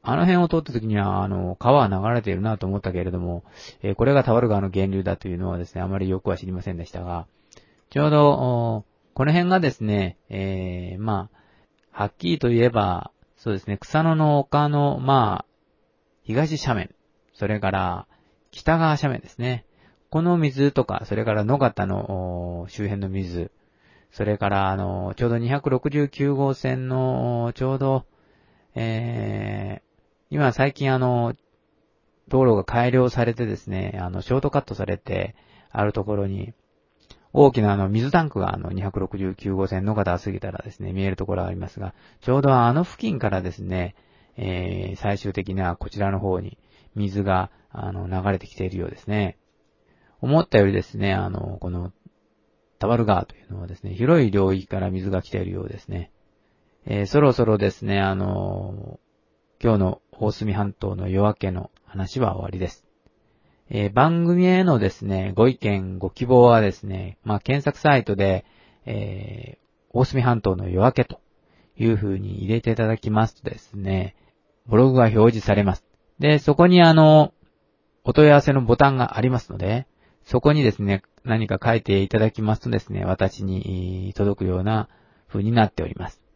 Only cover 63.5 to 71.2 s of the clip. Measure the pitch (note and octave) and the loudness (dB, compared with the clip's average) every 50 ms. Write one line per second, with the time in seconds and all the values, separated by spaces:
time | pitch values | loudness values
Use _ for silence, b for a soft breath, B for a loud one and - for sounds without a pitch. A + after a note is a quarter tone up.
63.5 | _ _ _ - - G#2+ G#2 G2 G#2 B2 C#3+ E3 E3+ E3+ E3+ E3+ F3 F3+ F3+ F3+ | _ _ _ -8 -4 -2 -2 0 2 4 4 4 4 2 2 2 4 4 4 4
64.5 | F#3 F#3 F#3 F3 C#3 A2 G2+ G2 - - G#2 G2+ F#2+ F#2+ F#2+ G2 F#2 G2+ A#2 C3 | 4 4 4 4 2 2 2 -2 -2 -4 -6 -4 -2 -2 -4 -2 2 4 4 4
65.5 | B2 - - G#2 G2+ F#2+ F#2+ F#2 F#2 F#2 F#2+ F#2 - - B2 A#2+ B2+ B2 B2 A#2+ | 4 0 -2 -2 -2 -2 -4 -6 -8 -8 -8 -8 -6 -4 0 4 6 8 8 8
66.5 | A#2 A2+ G#2+ G2 F#2 - - G2+ F#2 F#2+ F#2+ F#2 - _ - G#2+ G#2 G#2 - C3 | 8 6 4 2 0 -4 -8 -10 -8 -8 -10 -12 -14 _ -6 -4 -4 -2 -2 -2
67.5 | C3+ C#3+ - D3 - - - D3+ C#3+ B2 - - G2+ G2 G2 G2 F#2 F#2+ - b | -2 0 0 -4 -2 0 4 4 4 4 2 0 0 0 2 2 2 0 -4 b
68.5 | b b b b b b b A#2+ A2+ G#2 G#2 G2+ F#2+ G2 G2+ G#2 G#2 A2 - - | b b b b b b b -8 -8 -6 -6 -8 -8 -10 -12 -12 -14 -14 -16 -18
69.5 | - - _ _ _ _ _ _ - A#2+ C3+ - C3 C3 A#2 B2 A#2+ A2 - G2+ | -20 -20 _ _ _ _ _ _ 0 0 2 2 2 2 2 2 2 2 0 0
70.5 | F#2 F#2 F#2+ F2+ F2+ F#2 G#2+ B2+ - C3+ A#2+ - - - | -2 -2 -2 -2 2 4 4 4 4 2 -2 -4 -6 -20